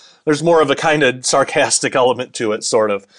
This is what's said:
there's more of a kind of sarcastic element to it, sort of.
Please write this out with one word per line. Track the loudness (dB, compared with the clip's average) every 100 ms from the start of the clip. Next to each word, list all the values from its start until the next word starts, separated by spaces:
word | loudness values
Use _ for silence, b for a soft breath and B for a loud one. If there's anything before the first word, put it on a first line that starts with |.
| b b b
there's | 0
more | 2 4
of | 4
a | 0
kind | 0 0
of | 0 -2
sarcastic | -2 0 0 0 0 0 -2 0
element | 0 0 -6
to | -6 -4
it, | -4
sort | -2 0 0
of. | -2 -8